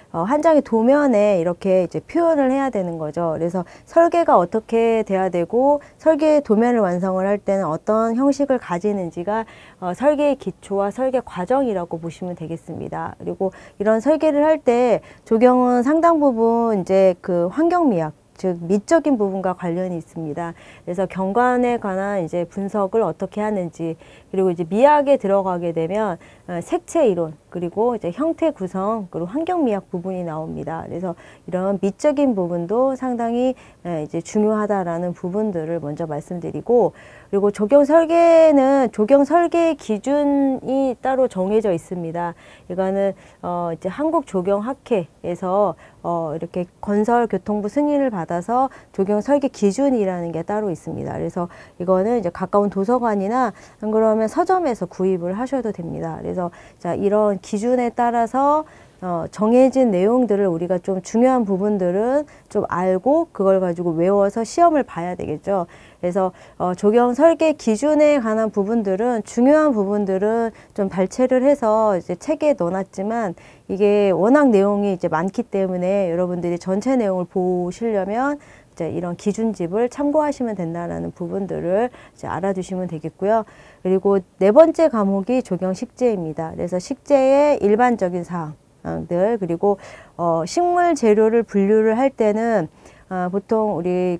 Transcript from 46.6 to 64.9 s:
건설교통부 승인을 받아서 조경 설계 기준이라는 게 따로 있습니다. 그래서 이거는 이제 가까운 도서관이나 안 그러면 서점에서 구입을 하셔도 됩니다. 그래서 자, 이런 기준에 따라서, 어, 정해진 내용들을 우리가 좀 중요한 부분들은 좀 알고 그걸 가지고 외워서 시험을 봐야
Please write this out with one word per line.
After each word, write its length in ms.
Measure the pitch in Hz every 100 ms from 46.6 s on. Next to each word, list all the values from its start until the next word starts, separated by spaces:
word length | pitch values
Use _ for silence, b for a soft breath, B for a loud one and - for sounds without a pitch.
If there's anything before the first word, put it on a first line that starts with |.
| 180 _
건설교통부 880 | 208 208 214 240 233 190 - 208 208
승인을 420 | 277 294 285 269
받아서 600 | 202 160 175 190 247 269 B B
조경 280 | - 190 208
설계 280 | 208 285 277
기준이라는 840 | - 202 190 277 247 190 180 170
게 100 | 160
따로 280 | 170 214 208
있습니다. 420 | 151 165 123 139
그래서 360 | 143 165 180 175 B B -
이거는 400 | 180 185 208 240
이제 120 | 175
가까운 400 | - 190 202 202
도서관이나 840 | 190 196 247 233 202 196 254 233 B B -
안 80 | 214
그러면 360 | 220 220 220 220
서점에서 580 | 311 359 370 311 220 175
구입을 480 | - 190 185 175 202
하셔도 340 | 254 269 226
됩니다. 440 | 196 165 160 165 160
그래서 300 | 165 180 175 B B -
자, 160 | 175
이런 440 | 160 196 208 208 190
기준에 500 | - 208 240 247 240
따라서, 720 | 240 240 233 226 262 285 302 311 B B _
어, 220 | 185 170 -
정해진 600 | - 185 247 262 262 247
내용들을 560 | 180 202 254 233 202 196
우리가 320 | 165 175 180
좀 220 | 196 185
중요한 460 | - 226 254 254 202
부분들은 800 | 185 208 208 180 190 233 285 294 B _
좀 140 | 208 -
알고 600 | 170 185 185 254 311 330
그걸 260 | - 196 190
가지고 340 | 180 170 170
외워서 520 | 160 180 202 196 226
시험을 380 | 220 - 339 202
봐야 320 | -